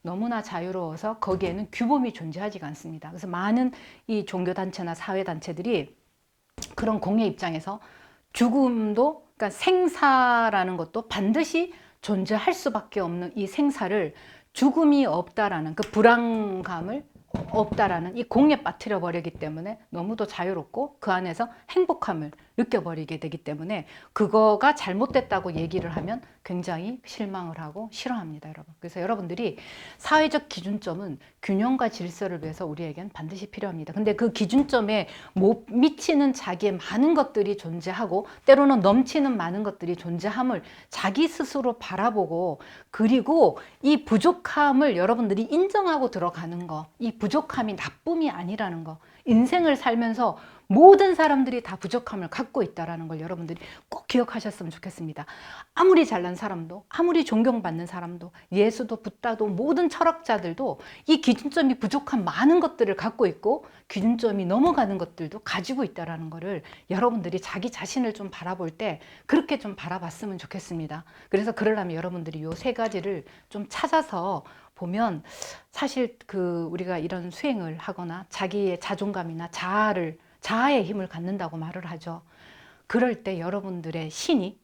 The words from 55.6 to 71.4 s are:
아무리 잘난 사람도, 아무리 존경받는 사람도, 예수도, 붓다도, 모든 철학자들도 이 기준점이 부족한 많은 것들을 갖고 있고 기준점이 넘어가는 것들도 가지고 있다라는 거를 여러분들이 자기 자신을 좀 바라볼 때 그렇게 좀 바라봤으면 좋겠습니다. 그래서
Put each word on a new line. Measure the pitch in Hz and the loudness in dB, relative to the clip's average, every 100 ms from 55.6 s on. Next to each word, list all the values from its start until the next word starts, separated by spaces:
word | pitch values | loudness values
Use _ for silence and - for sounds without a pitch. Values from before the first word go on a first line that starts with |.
| - | -8
아무리 | - 359 359 269 | 4 8 8 6
잘난 | 202 180 180 | 0 -4 -6
사람도, | 214 175 160 190 _ | -6 -6 -10 -14 _
아무리 | - 339 330 | 0 2 2
존경받는 | - 220 240 233 185 165 170 | 2 2 4 2 -4 -6 -8
사람도, | 185 170 175 175 - _ | -10 -10 -12 -16 -20 _
예수도, | 190 214 220 226 220 | 2 2 2 -6 -6
붓다도, | 208 _ 240 220 214 | -8 _ -6 -2 -2
모든 | 185 277 302 349 | 0 0 2 2
철학자들도 | - 330 330 - 214 175 170 262 139 - - - | 2 0 0 -2 -2 -2 -4 -6 -6 -14 -10 2
이 | 302 | 4
기준점이 | 247 226 285 339 269 254 | 4 2 0 2 2 2
부족한 | 214 180 - 247 175 | 0 -2 0 -2 0
많은 | 180 269 349 | 4 6 6
것들을 | 320 - 208 196 | 4 0 0 0
갖고 | 214 - 202 | -4 0 0
있고 | - 208 294 - - _ | 2 -2 -2 -4 -20 _
기준점이 | 202 214 233 233 202 180 | 0 0 2 0 0 0
넘어가는 | 208 330 311 214 190 | 4 4 4 0 -2
것들도 | 170 - 156 208 | -6 -8 -10 -10
가지고 | - 196 180 262 233 | -6 -6 -4 -4 -4
있다라는 | - 165 165 160 | -6 -10 -8 -10
거를 | 165 180 180 - - _ | -10 -8 -8 -10 -20 _
여러분들이 | 190 240 233 170 180 | 2 2 0 -4 -6
자기 | - 202 240 | -6 -8 -8
자신을 | - - 269 233 | -8 -6 -2 -2
좀 | 214 196 | -4 -12
바라볼 | - 175 185 165 | -10 -8 -6 -8
때 | - 220 151 - - - | -6 -6 -6 -14 -20 0
그렇게 | 320 330 294 | 0 0 -6
좀 | 208 196 | -6 -12
바라봤으면 | 165 185 170 - 214 185 | -10 -8 -8 -10 -10 -10
좋겠습니다. | - 190 - 170 156 151 - - - | -12 -14 -10 -10 -8 -12 -14 -20 -2
그래서 | 196 | -2